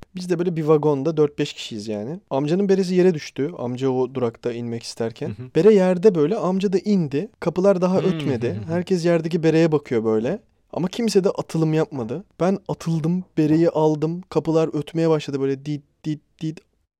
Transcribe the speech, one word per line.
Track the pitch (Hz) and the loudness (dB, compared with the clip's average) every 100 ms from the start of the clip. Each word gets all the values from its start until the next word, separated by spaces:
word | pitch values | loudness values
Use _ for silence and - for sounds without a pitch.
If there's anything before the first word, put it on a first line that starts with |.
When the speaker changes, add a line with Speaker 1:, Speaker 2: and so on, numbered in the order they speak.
| - | -16
Speaker 1:
Biz | 185 180 | -12 -4
de | 165 | -2
böyle | 175 165 | -2 -2
bir | |
vagonda | 151 156 151 139 143 156 | 2 2 4 0 0 2
dört | 147 147 | 0 0
beş | 143 | -6
kişiyiz | - - 113 107 | -6 -12 -10 -6
yani. | 104 110 180 - | -6 -6 -10 -6
Amcanın | 135 147 180 202 | -4 0 0 2
beresi | 190 180 | 2 2
yere | 180 180 | 2 4
düştü. | 151 - - 143 180 | 2 -4 -4 -4 -4
Amca | 123 123 135 | -6 -2 0
o | 127 127 | 0 0
durakta | 135 120 - 120 | 0 -4 -2 -6
inmek | 117 120 117 | -6 -6 -8
isterken. | - - 113 - 120 | -10 -6 -6 -6 -10
Speaker 2:
Hı | 107 | -10
hı. | 127 | -4
Speaker 1:
Bere | 156 196 | 2 6
yerde | 208 185 180 214 | 6 6 4 4
böyle. | 170 147 170 | 4 2 0
Amca | 160 190 196 | -2 -2 0
da | 185 | -2
indi. | 208 202 151 139 196 _ | 0 0 0 -4 -6 _
Kapılar | 170 160 196 185 | -4 0 2 4
daha | 180 190 | 2 2
Speaker 2:
Hmm, | 190 | 0
Speaker 1:
ötmedi. | 160 147 123 120 | 0 -2 -2 -2
Speaker 2:
hı | 110 131 | -4 -4
hı. | |
Speaker 1:
Herkes | 170 175 185 | -4 -2 0
yerdeki | 170 170 160 170 | 2 0 0 0
bereye | 160 160 165 | 2 4 4
bakıyor | 151 - 117 | 2 0 0
böyle. | 110 110 120 196 - _ _ | 2 2 0 -4 -8 _ _
Ama | - 180 | -6 -4
kimse | - 233 196 | -2 0 2
de | 185 | 2
atılım | - - 160 160 | 0 -4 -2 0
yapmadı. | 156 156 139 110 147 - - | 2 0 -4 -6 -8 -10 -4
Ben | 175 196 - | -2 -2 -4
atıldım, | 190 - 165 156 180 - - | -8 -4 -2 -2 -2 -4 -2
bereyi | 151 156 165 | 2 4 4
aldım. | 156 156 156 156 175 - | 4 2 2 -2 -6 -6
Kapılar | 160 156 160 160 151 | -4 0 0 0 -2
ötmeye | 143 160 165 | -6 -2 0
başladı | 156 147 139 | 0 -2 -4
böyle | 135 139 139 | -4 -4 -6
dit | 147 - _ | -10 -10 _
dit | 156 147 _ _ | -8 -8 _ _
dit. | 160 165 - _ _ _ | -8 -8 -14 _ _ _